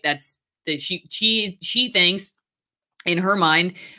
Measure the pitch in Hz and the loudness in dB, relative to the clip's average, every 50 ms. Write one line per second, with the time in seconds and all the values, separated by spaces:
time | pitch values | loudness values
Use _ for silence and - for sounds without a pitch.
0 | - - 147 143 - - - - _ _ _ _ - 165 156 139 - - 185 170 | -2 -4 -4 -2 -4 -8 -8 -10 _ _ _ _ -8 -6 -6 -6 -6 -6 -8 -8
1 | _ - - - 214 220 220 220 208 196 180 - - - - 240 254 247 - 190 | _ -10 -6 0 2 2 2 2 0 -2 -8 -10 -8 -4 -2 -2 -2 0 2 2
2 | 180 175 185 196 - - - _ _ _ _ _ _ _ _ _ _ _ _ _ | 4 4 2 0 -4 -8 -10 _ _ _ _ _ _ _ _ _ _ _ _ _
3 | - 175 175 175 185 190 202 202 170 160 156 165 170 185 185 - - - - | -4 -2 0 0 2 0 2 2 4 4 4 2 2 0 -4 -10 -20 -20 -20